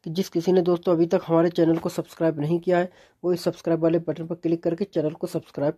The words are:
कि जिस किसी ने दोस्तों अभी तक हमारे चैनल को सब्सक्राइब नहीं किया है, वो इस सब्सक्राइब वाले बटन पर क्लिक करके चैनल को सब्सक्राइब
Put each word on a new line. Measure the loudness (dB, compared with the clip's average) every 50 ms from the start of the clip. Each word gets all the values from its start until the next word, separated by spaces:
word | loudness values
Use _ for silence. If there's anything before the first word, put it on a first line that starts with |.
| -12
कि | -6
जिस | -4 -4 -4 -4
किसी | -4 -2 0 2
ने | 4 4
दोस्तों | 4 2 2 2 2 2 2
अभी | 2 2
तक | 2 0 0 2
हमारे | 2 2 4 4 2
चैनल | 2 2 2 2 2
को | 0 -2 -4
सब्सक्राइब | -6 -8 -8 -8 -6 -2 -2 -2 0 -2
नहीं | -2 -2 -2 -2
किया | 0 0 2
है, | 2 0 -2 -6 _ _ _ _ _ -4
वो | -2 -2
इस | -2 -2
सब्सक्राइब | -4 -4 -4 -2 -2 0 2 2
वाले | 2 2 0
बटन | -2 -4 -6 -6 -8
पर | -10 -8
क्लिक | -6 -4 -2 -2 -2 -2
करके | -4 -4 -4 -6
चैनल | -4 -4 -2 -2 -2 -4
को | -6 -8
सब्सक्राइब | -8 -6 -8 -8 -10 -6 -4 -4 -4 -4